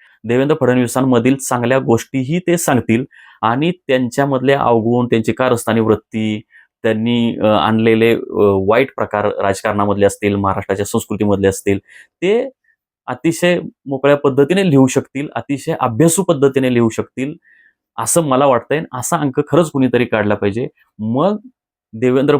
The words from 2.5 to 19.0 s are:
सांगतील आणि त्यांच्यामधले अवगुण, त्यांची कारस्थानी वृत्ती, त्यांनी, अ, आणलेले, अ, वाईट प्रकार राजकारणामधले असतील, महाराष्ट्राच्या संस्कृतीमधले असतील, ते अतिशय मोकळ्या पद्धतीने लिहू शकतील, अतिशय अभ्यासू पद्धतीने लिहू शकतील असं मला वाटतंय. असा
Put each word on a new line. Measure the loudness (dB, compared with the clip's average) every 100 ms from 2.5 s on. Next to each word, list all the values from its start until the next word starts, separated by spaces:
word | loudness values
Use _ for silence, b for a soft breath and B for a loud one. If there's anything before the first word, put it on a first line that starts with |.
| -2
सांगतील | 0 0 0 -2 -2 B B B
आणि | -2 0 -2
त्यांच्यामधले | -4 -2 -2 0 -2 0 0 0
अवगुण, | 0 2 2 2 0 0
त्यांची | 0 0
कारस्थानी | -2 0 0 0 0
वृत्ती, | 2 0 -2 -6 -4 -4 -8 b b _
त्यांनी, | -2 0 0 0 0 0
अ, | 2
आणलेले, | 2 2 2 2 4 4
अ, | 2 -2 2 2 2 2
वाईट | 2 0 -2
प्रकार | -4 -2 -2
राजकारणामधले | -2 -2 -2 -2 -2 0 2 0
असतील, | 0 -2 0
महाराष्ट्राच्या | -2 -2 -4 -4 -2
संस्कृतीमधले | -4 -4 -2 0 2 0
असतील, | 0 -2 -2 B B B _
ते | -2 -2 -2 -12 _ _ _ _ -12
अतिशय | -4 -4 0 0 0 -4 -16 -8
मोकळ्या | -2 2 2
पद्धतीने | 2 2 2 2 2
लिहू | 4 4
शकतील, | 2 -4 -10 -10
अतिशय | -10 -8 -8 -6 -4
अभ्यासू | -2 2 2 2
पद्धतीने | -2 2 2 2 0
लिहू | 2 0
शकतील | -2 -8 -8 -10 -10 b b b b _ -8
असं | -2 -2
मला | 2 2 4
वाटतंय. | 2 0 -6 -4
असा | -10